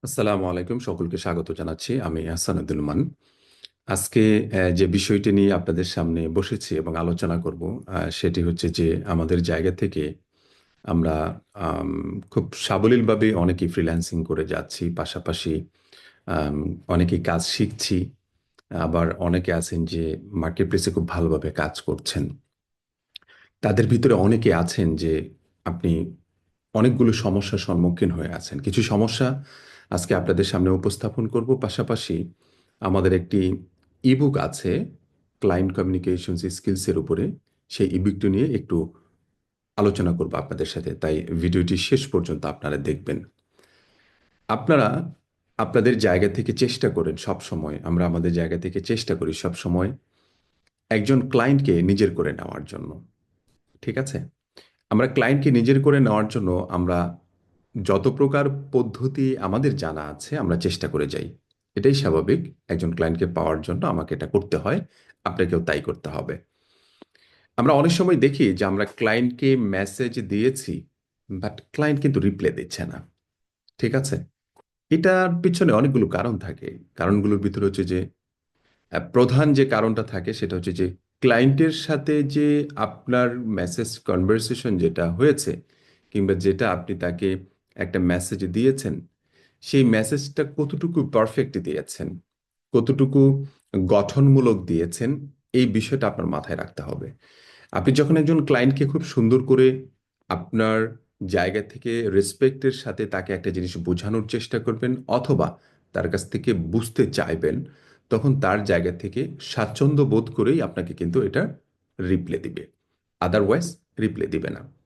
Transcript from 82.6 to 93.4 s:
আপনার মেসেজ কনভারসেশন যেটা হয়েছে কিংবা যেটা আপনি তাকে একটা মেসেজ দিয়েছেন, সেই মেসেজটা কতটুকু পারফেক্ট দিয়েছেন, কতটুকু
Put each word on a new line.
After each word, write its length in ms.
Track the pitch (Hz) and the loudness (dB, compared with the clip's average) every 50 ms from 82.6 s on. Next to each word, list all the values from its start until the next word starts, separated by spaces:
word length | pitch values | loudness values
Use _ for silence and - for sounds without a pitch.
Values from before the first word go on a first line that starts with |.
| 143 143 - | 0 -2 -4
আপনার 520 | - 107 104 - - _ - 127 123 123 123 120 123 123 113 107 92 | -4 -6 -6 -6 -12 _ 0 2 2 2 2 0 -4 -6 -4 -2 -2
মেসেজ 320 | 90 87 - - 113 - - - | -2 -2 -2 -4 -6 -6 -6 -8
কনভারসেশন 760 | _ - 95 92 92 92 110 113 - - 123 - - 123 104 90 | _ -2 0 2 4 4 2 2 2 -2 -6 -4 -2 -2 0 2
যেটা 280 | 85 85 85 - 87 85 85 87 | 2 0 0 0 -2 -2 2 4
হয়েছে 340 | 131 151 139 139 - 98 - - - _ _ _ _ _ _ _ _ _ | 4 4 4 2 0 -6 -6 -6 -10 _ _ _ _ _ _ _ _ _
কিংবা 220 | _ 107 98 95 98 | _ 0 2 2 2
যেটা 320 | 90 90 98 95 92 123 107 | 2 2 0 2 2 0 0
আপনি 240 | 92 87 87 104 101 90 90 | 0 -2 -4 -8 -6 -4 -4
তাকে 240 | 87 87 87 101 95 95 92 95 _ _ _ _ _ _ - | -4 -4 -2 -2 -2 -2 -2 -8 _ _ _ _ _ _ -6
একটা 220 | 101 90 90 95 | -6 -4 -2 0
মেসেজ 420 | 92 90 87 90 90 - 107 92 98 92 87 107 | 2 2 2 0 -2 -4 -6 -6 -6 -2 0 2
দিয়েছেন, 360 | 120 135 135 135 - 107 78 85 - - _ _ _ _ _ _ _ _ _ _ - | 2 2 2 2 -2 -6 -6 -6 -10 -16 _ _ _ _ _ _ _ _ _ _ -10
সেই 200 | - - 139 131 | 0 2 4 4
মেসেজটা 600 | 120 113 110 110 - 151 139 139 - - - 147 139 - - | 6 4 2 2 0 -2 -4 -4 -6 -4 -4 -4 -4 -2 -4
কতটুকু 420 | 151 143 - 139 - 170 170 170 131 135 - | -4 -4 -2 -4 -4 -2 0 0 -2 2 2
পারফেক্ট 380 | 113 110 110 - - 120 - - 95 | 2 2 2 0 -2 -2 -2 -2 -6
দিয়েছেন, 500 | 85 80 73 76 - - - - - - 87 - _ _ _ _ _ _ _ _ _ _ - | -6 -4 -6 -6 -8 -10 -10 -10 -8 -10 -10 -12 _ _ _ _ _ _ _ _ _ _ 0
কতটুকু 480 | 120 117 120 131 135 135 131 139 139 135 139 135 135 | 2 2 2 2 2 2 4 6 6 6 6 6 4